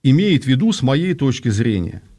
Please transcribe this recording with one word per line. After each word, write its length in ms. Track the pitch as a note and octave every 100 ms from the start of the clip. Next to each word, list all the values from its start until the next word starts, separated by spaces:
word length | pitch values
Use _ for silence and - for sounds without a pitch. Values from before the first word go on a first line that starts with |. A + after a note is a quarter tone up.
имеет 400 | C3+ C#3+ G#3 D3
в 40 | B2+
виду, 240 | C3 A3+
с 120 | -
моей 320 | B2+ C#3 F3+ F3+
точки 340 | C#3 A#2+ B2
зрения 520 | G2+ A#2 G2+ E2+ F#2 -